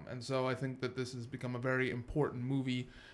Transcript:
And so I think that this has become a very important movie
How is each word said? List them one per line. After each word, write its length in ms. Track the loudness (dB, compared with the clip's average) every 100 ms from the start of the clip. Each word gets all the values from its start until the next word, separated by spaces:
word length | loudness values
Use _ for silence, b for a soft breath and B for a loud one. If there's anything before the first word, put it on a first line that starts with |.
| -6
And 160 | -8
so 240 | 0 2 2
I 60 |
think 280 | 2 0 0
that 140 | -2 -2
this 180 | -4
has 120 | -4 -6
become 300 | -4 -2 0
a 40 |
very 300 | 2 4 2
important 540 | 0 0 2 2 2
movie 460 | 2 2 2 0 -2 B B